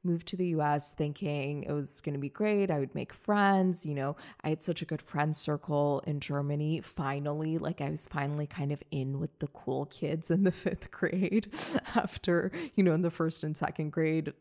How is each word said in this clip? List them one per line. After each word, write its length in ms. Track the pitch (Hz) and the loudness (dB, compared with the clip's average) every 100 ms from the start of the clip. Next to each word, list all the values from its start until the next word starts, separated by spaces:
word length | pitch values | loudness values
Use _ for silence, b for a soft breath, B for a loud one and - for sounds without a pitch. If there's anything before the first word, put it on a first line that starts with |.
moved 240 | 180 170 - | 0 -2 -2
to 100 | 180 | -2
the 120 | 180 | 0
U 120 | 156 | 2
S 320 | 147 147 - | 4 2 0
thinking 680 | - 147 147 175 147 139 147 | -2 -2 -2 -2 -2 -2 -4
it 80 | - | -2
was 300 | 147 139 - | -4 -4 -6
gonna 180 | - 143 | -4 -4
be 100 | 139 | -6
great. 400 | - 214 208 196 | -2 2 2 2
I 120 | 151 | 0
would 160 | 139 - | 0 -4
make 160 | - | -8
friends. 760 | - - 208 196 196 185 175 151 | -8 2 6 8 8 6 2 -2
You 80 | |
know, 220 | 143 135 143 B B | -2 -2 -4 B B
I 60 | 156 | -2
had 120 | 156 | 0
such 220 | - 165 | 0 -4
a 40 | 160 | -2
good 140 | 151 | -6
friend 360 | - 147 151 151 | -4 0 0 0
circle 680 | - 147 - 143 147 139 | 0 -2 0 2 4 2
in 140 | 165 147 | -2 -4
Germany. 600 | - 143 143 147 151 160 | -2 -2 0 0 0 0
Finally, 800 | - - 139 139 147 147 156 160 | -4 -4 -2 -2 -2 -2 0 0
like, 220 | - 170 | -2 -4
I 100 | 147 | -4
was 180 | 156 - | -4 -4
finally 400 | 147 139 147 147 | -2 -2 -2 -4
kind 240 | - 143 | -4 -4
of 100 | 147 - | -4 -4
in 300 | 139 131 139 | -4 -2 -2
with 180 | 143 _ | -4 _
the 80 | 147 | -8
cool 400 | - - 131 143 | -6 -4 -4 -4
kids 460 | - 156 160 - | -4 -4 -4 0
in 100 | 170 | 4
the 80 | 196 | 4
<laughs> 140 | - - | 2 -4
fifth 240 | 170 - | -4 -10
grade 640 | - 175 185 190 214 214 - - | -2 -2 2 2 2 0 -8 -4
<laughs> 220 | 302 - | -4 0
after, 560 | 233 - - - 175 190 180 320 | 0 0 -4 0 2 2 -4 -4
you 80 | - | 4
know, 100 | 185 | 4
in 100 | 156 | 4
the 80 | 170 | 0
first 320 | - 160 - | 0 -2 -2
and 120 | 156 156 | -6 -4
second 360 | - - 151 | -4 -4 -4
grade 400 | 165 160 160 156 - | 0 2 2 -2 -10